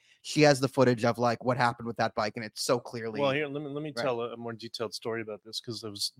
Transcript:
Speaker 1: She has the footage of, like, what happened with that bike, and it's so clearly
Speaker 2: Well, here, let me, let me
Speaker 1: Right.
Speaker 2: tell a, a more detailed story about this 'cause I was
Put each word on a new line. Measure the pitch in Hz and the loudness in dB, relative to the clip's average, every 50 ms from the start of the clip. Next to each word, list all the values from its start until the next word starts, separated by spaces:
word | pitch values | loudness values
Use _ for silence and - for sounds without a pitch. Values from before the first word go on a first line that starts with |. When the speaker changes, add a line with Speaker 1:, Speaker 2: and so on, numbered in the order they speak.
| _ _ _ _ - | _ _ _ _ -12
Speaker 1:
She | - - 147 | -2 4 8
has | 147 147 143 127 | 8 8 8 6
the | 139 | 2
footage | 123 - 135 127 123 123 110 117 | 2 4 6 6 6 6 4 4
of, | 120 110 117 | 2 2 2
like, | 120 120 117 - 98 | 2 0 0 0 0
what | 123 123 | 0 2
happened | 120 123 120 120 - 117 | 2 2 2 0 -2 -6
with | 117 113 | -6 -2
that | - 113 110 - | -2 -2 0 0
bike, | - 107 110 - | -2 -2 -2 -4
and | 120 113 | -6 -10
it's | 107 - - - | -10 -8 -4 0
so | - 131 120 | 0 0 0
clearly | - - - 117 113 113 107 139 | -2 -6 -10 -8 -8 -6 -2 0
Speaker 2:
Well, | 143 139 | 0 0
here, | 135 147 156 | 2 0 -2
let | 143 139 147 | -4 -6 -8
me, | 151 143 | -8 -8
let | 139 147 151 | -8 -8 -8
me | 156 143 | -8 -6
Speaker 1:
Right. | - - | -2 -2
Speaker 2:
tell | 135 120 117 | -2 -2 -2
a, | 117 117 117 | -4 -6 -8
a | |
more | 117 117 117 113 | -8 -10 -10 -10
detailed | 107 113 113 - - 117 104 - | -10 -12 -12 -8 -6 -6 -6 -6
story | - - 117 113 113 | -6 -6 -6 -4 -4
about | 110 107 104 98 _ | -6 -8 -10 -12 _
this | 110 110 - | -10 -10 -10
'cause | - 123 113 104 113 | -8 -8 -8 -8 -8
I | 107 | -10
was | 101 101 - - - | -8 -6 -6 -8 -8